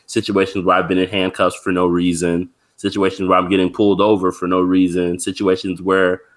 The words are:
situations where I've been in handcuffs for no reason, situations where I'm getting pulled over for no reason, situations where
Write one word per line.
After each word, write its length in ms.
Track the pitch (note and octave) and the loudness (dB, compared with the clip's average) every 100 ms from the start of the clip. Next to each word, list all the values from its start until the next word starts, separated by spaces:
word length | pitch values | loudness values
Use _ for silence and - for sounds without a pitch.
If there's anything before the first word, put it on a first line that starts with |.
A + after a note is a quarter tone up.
| - | -8
situations 580 | A2+ G#2 G2 F#2+ G2+ | -6 -2 0 0 -2
where 140 | F2+ F#2 | 0 2
I've 100 | F2 | 2
been 120 | F#2 | 0
in 100 | F#2 | -2
handcuffs 480 | G2 F#2 - F#2 - | -2 -4 0 -2 -2
for 160 | G2 | -4
no 140 | F2+ F2+ | 0 2
reason, 640 | F2 F2+ E2+ F2 E2+ F2+ _ _ - | 2 0 0 0 -2 -4 _ _ -8
situations 500 | G2+ G2 F#2+ F#2 F#2 | -6 0 -2 0 0
where 100 | F#2 | 2
I'm 120 | F2+ | 2
getting 240 | F#2+ F2+ | 2 0
pulled 260 | - G#2 F#2 | 2 2 4
over 320 | G2+ G#2 F2+ | 2 2 0
for 160 | - F2+ | -2 -2
no 140 | F#2 | 0
reason, 580 | F2+ F#2 F2+ F2+ F2 F2 | 2 2 2 0 -2 -4
situations 640 | - F#2 G2+ F#2 G2 F2 | -6 -2 0 0 -2 -6
where 400 | F#2 F#2+ F#2 F#2 _ | -2 2 2 -2 _